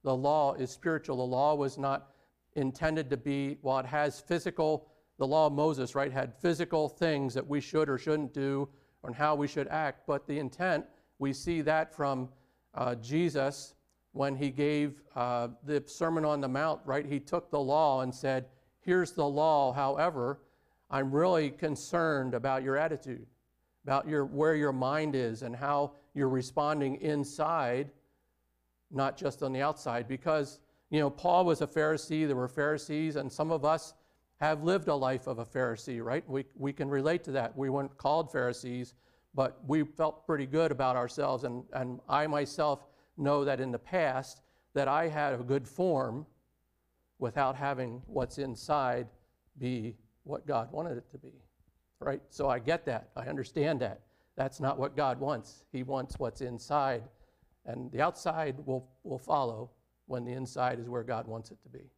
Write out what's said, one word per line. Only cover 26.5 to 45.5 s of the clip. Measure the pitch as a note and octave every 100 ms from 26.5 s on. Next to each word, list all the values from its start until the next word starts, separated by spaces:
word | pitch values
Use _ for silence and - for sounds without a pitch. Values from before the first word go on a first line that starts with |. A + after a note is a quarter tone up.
| - D3 D3+ C#3 C#3
inside, | D3+ D3 C#3 - D#3 E3 B2+ B2 C#3+ - _ _ _ _ _ _ _ _ _
not | C3+ C3+ -
just | D3 C3
on | C3+
the | C3
outside." | C#3+ D3+ C3+ A#2+ A2+
Because, | C3 E3 D#3 C3+ - _ _ _
you | D3+
know, | C#3+
Paul | C#3+ F3 F3
was | F3+ D#3+
a | D3
Pharisee, | D#3+ D3+ D#3 - D#3 D#3
there | B2+
were | B2+
Pharisees, | - D3 D3+ - D3+ D#3+ D3
and | C#3
some | - D#3
of | E3
us | D3 D#3+ - _ _ _ _ _
have | D3 D3+
lived | D#3+ F#3+ D3+
a |
life | D3 C3 C3 C3+
of | A#2
a |
Pharisee, | A#2 C#3 B2+ A2+ - A#2+
right? | A2+ C#3+ E3+
We, | C3+ C3 -
we | C#3
can | C#3 C#3
relate | C#3 C#3+ E3+
to | -
that. | C3+ A#2 C3
We | C3+
weren't | C#3 C#3 -
called | C#3 D#3 D3
Pharisees, | D3 B2 B2 B2+ B2 B2 _ _ _ _
but | C3+ C3 - C3+
we | D#3
felt | D3+ - D#3+ - -
pretty | D3+ C3+
good | D3+ E3
about | C3+ C3 B2+
ourselves, | B2 - C#3+ C3
and, | B2+ B2 -
and | C3 B2+ B2 -
I | C#3 D#3
myself | D3 C#3+ - D3+ C#3 - _ _ -
know | C#3+ D3
that | C#3+ C3
in | C3
the | A#2+
past | - F3+ D3+ C3 C3 - _ _ _
that | C#3 C#3
I | D3 E3
had | D3+ D3
a | B2
good | B2